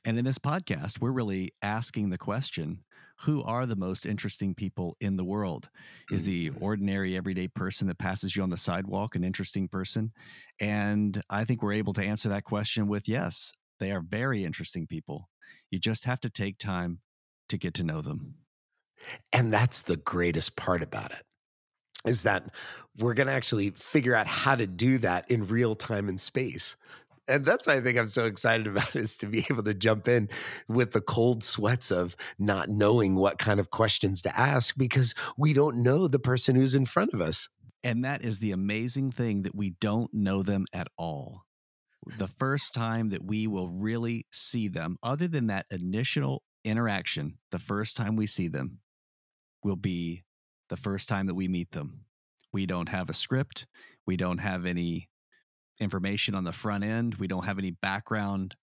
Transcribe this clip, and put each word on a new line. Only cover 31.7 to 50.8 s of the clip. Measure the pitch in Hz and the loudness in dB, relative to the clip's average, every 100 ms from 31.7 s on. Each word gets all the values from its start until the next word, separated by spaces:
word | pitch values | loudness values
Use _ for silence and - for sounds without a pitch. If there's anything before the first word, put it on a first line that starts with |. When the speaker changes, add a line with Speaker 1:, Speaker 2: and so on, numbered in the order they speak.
| 123 - | 4 4
Speaker 2:
of | 90 90 - - - | 4 0 -4 -14 -2
not | 101 101 80 | 2 2 0
knowing | 104 104 120 101 92 | 4 6 6 6 6
what | 98 - | 4 4
kind | 107 104 | 2 2
of | 92 | 0
questions | - 110 - 98 98 | 2 4 4 4 2
to | 92 - | 0 2
ask, | 135 139 - - | 4 6 4 4
because | 127 135 127 - - - | 2 6 4 4 -6 2
we | 151 | 4
don't | 139 151 120 | 6 4 4
know | 120 147 180 | 4 4 4
the | 131 | 2
person | 123 123 - 127 | 4 6 8 8
who's | 135 135 | 6 4
in | 127 | 4
front | - 208 | 2 2
of | 107 | 0
us. | 80 78 - _ - _ | 2 2 0 _ -20 _
Speaker 1:
And | 123 117 131 | -2 -2 -2
that | 143 | -4
is | 120 98 | -4 -2
the | 107 | -2
amazing | 92 98 107 123 139 135 | 0 0 -2 -2 0 -2
thing, | 123 117 101 | -2 0 0
that | 95 98 | -2 -4
we | 98 | -4
don't | 90 107 110 113 | -2 0 0 0
know | 107 98 98 | 0 0 2
them | 98 98 95 | 0 0 -2
at | 92 87 - | -6 -10 -8
all. | 82 73 67 - _ _ _ _ _ _ - | -6 -6 -10 -16 _ _ _ _ _ _ -18
The | 110 95 | -8 -8
first | - 131 143 - | -4 -2 0 -2
time | - 113 113 113 | -2 -2 -2 -2
that | 98 | -4
we | 92 107 110 | -4 -2 -2
will | 98 90 | -2 -4
really | 90 107 117 117 117 - | -4 -4 -2 -4 -6 -6
see | - - 120 104 | -2 2 2 0
them, | 87 80 87 | -2 -6 -4
other | 120 143 175 | -4 -2 0
than | 156 113 | 0 0
that | 98 - | -2 -4
initial | 92 90 104 131 151 135 135 _ _ 110 | -6 -4 -2 0 0 -2 -4 _ _ -2
interaction, | 110 117 98 - - 73 - _ | 0 0 -2 -2 -4 -6 -8 _
the | 87 | -8
first | - 104 113 - | -4 -2 -2 -2
time | 107 110 | 0 0
we | 107 | 0
see | - 85 | 0 -2
them | 71 65 - _ _ _ _ _ _ _ _ | -4 -6 -10 _ _ _ _ _ _ _ _
will | 101 92 | -4 -2
be | 98 87 85 87 _ _ _ _ _ | -2 -2 -4 -6 _ _ _ _ _
the | |
first | - | -8